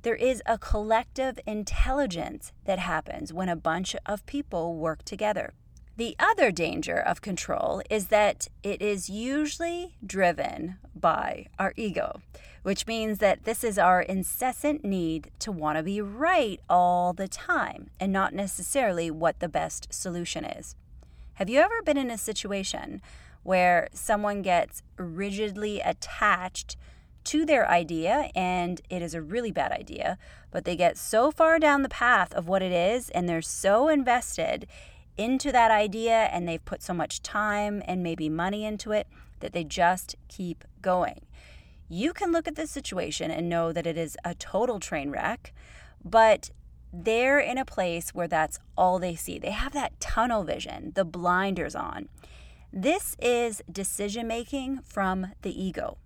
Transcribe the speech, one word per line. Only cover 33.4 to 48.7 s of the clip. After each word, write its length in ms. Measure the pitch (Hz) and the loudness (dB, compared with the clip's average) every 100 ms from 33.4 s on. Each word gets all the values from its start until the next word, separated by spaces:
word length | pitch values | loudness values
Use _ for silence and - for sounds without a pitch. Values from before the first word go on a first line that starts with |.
so 480 | - - 190 214 302 | -4 -2 4 4 6
invested 760 | 302 254 240 - - 160 - - - - - - - | 4 4 2 0 -4 -2 -2 -6 -18 -20 -20 -14 -4
into 320 | 220 262 285 | -2 0 2
that 180 | 254 226 | 6 6
idea, 600 | 214 214 214 226 226 214 | 6 4 0 4 4 4
and 160 | 175 175 | 0 -2
they've 160 | 165 | -4
put 180 | - - | -6 -10
so 120 | - | -4
much 280 | 175 151 - | -4 -2 -6
time 640 | - 208 214 208 208 208 - | -4 -2 0 0 0 -2 -4
and 160 | 185 | -2
maybe 280 | 170 165 156 | -2 -2 -2
money 340 | 160 180 208 | 0 -2 -2
into 300 | 214 208 214 | -6 -6 -2
it 120 | 214 202 - - - | -2 -2 -14 -20 -12
that 100 | - | -8
they 140 | 175 156 | -6 -6
just 500 | 190 175 185 - - - | 2 2 2 -6 -16 -16
keep 340 | - 180 165 - - | -10 -8 -8 -14 -6
going? 380 | 185 180 156 - - - - - - - - | 0 2 0 -4 -20 -20 -20 -20 -20 -20 -10
You 240 | 170 277 | -2 -2
can 180 | - 370 | -2 0
look 160 | 330 320 | 0 -2
at 80 | 311 | -8
this 160 | 311 | -8
situation 580 | 285 - 185 - - 175 | -8 -6 -4 -4 -4 -4
and 200 | - 175 | -4 -2
know 240 | 170 165 | 0 0
that 120 | 165 165 | -2 -4
it 120 | 160 | -4
is 200 | 160 - | -6 -6
a 100 | 175 | -8
total 460 | 170 - 190 247 208 | -8 -4 0 0 -2
train 320 | - 156 143 | -4 -4 -4
wreck, 420 | 139 127 240 - - - - - - 170 | -4 -4 -4 -12 -20 -20 -20 -20 -16 4
but 460 | 226 220 202 - - - - - | 8 8 6 0 -16 -20 -20 -16
they're 460 | 175 180 226 254 285 | -6 0 2 4 4
in 180 | - 247 | 2 -2
a 80 | 262 | -4
place 460 | - 180 170 170 | -2 -2 -2 -6
where 160 | 175 170 | -6 0
that's 300 | 160 160 - - | 0 0 -4 -8